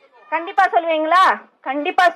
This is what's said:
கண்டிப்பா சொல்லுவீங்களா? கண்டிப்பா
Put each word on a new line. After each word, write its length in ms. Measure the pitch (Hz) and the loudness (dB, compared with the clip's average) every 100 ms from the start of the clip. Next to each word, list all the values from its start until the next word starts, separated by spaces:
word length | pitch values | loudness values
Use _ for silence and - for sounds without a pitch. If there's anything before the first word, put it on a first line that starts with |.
| _ _ - | _ _ -8
கண்டிப்பா 320 | 311 339 403 370 | -8 -4 0 0
சொல்லுவீங்களா? 500 | 370 330 320 311 349 370 214 - _ - | 0 -2 -2 0 2 2 0 -8 _ -10
கண்டிப்பா 360 | 277 302 370 359 | -6 -4 0 2